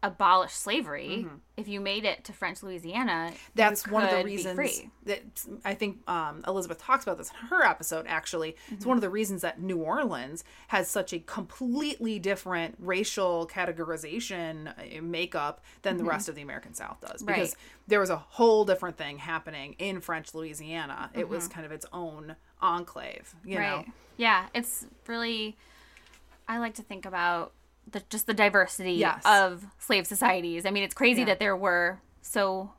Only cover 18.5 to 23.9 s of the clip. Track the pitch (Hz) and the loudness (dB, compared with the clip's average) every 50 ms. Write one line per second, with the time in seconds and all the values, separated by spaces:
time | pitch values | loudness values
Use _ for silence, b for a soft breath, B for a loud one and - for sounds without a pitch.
18.5 | 220 214 208 190 185 185 185 175 170 - 151 143 143 143 143 165 165 160 - 160 | 8 8 6 6 2 2 0 -4 -6 -6 -8 -8 -8 -8 -6 -6 -6 -6 -6 -8
19.5 | 156 139 139 143 - - 196 196 190 175 - - 165 156 156 - - 160 160 156 | -10 -10 -12 -12 -10 -6 -6 -6 -6 -6 -4 -4 -6 -6 -6 -8 -10 -10 -10 -10
20.5 | 147 151 151 156 165 165 151 139 - - 135 - - 233 170 - - 170 170 185 | -10 -12 -10 -8 -6 -6 -6 -6 -8 -8 -10 -6 -6 -4 -4 -4 -4 -4 -6 -6
21.5 | - 165 156 151 156 151 - - - 175 175 160 151 151 151 156 160 b b b | -8 -10 -10 -10 -10 -12 -12 -10 -10 -8 -8 -8 -10 -12 -14 -16 -16 b b b
22.5 | b - 180 180 170 175 170 - - - 135 - - - - - - 165 - 185 | b 2 2 2 2 2 -2 -6 -10 -12 -10 -10 -12 -14 -16 -20 -20 -18 -8 -4
23.5 | 196 208 202 202 285 156 - 240 | -2 -2 0 0 -2 -4 -6 -10